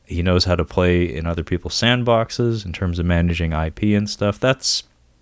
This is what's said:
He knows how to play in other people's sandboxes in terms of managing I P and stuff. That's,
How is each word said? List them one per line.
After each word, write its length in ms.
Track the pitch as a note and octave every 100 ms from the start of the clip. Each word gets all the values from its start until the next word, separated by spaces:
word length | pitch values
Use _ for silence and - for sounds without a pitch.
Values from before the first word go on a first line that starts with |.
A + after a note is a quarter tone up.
| -
He 160 | E2+
knows 240 | F2 F2+ -
how 100 | F2
to 100 | E2
play 380 | - F2+ F2
in 220 | F2 C2 E2+
other 180 | E2+
people's 360 | E2 F2+ E2 -
sandboxes 880 | A#2 B2 A#2+ A2+ A2+ - A#2+ A2+ F#2+
in 80 |
terms 260 | - F2+ E2+
of 60 | F2
managing 480 | E2+ F2 E2 E2
I 160 | D#2 D#2+
P 260 | - G#2+ G#2
and 140 | G#2
stuff. 300 | - G#2 -
That's, 440 | B2+ C3+ - - - _ _ _